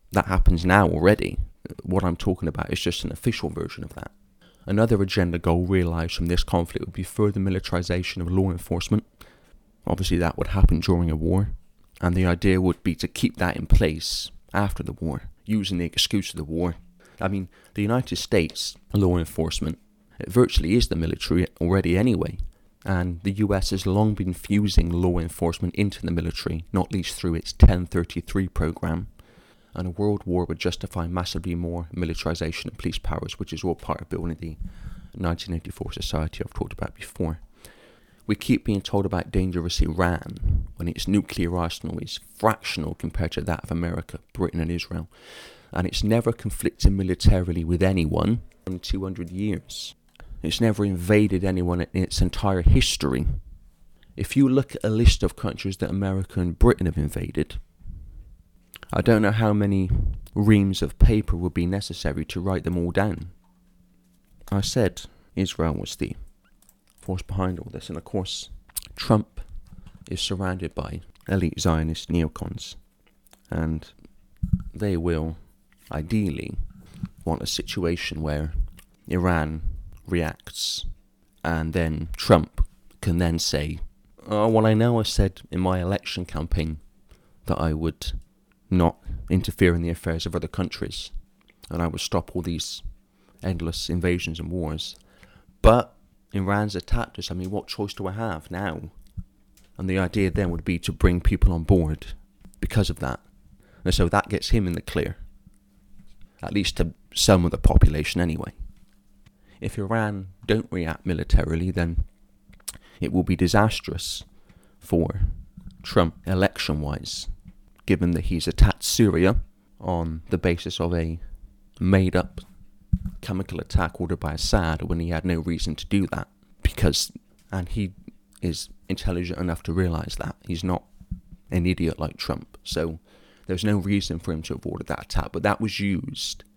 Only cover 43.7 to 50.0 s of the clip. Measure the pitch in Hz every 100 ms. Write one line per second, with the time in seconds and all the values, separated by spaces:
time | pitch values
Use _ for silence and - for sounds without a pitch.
43.7 | 85 85 87 - - _ - 90 85 80
44.7 | 85 - 82 82 - - - - - -
45.7 | - 92 - 104 113 113 120 107 - -
46.7 | - - 98 92 90 - 95 90 85 80
47.7 | 87 95 95 80 78 80 117 - _ -
48.7 | 92 - 95 95 92 85 90 104 95 -
49.7 | - - -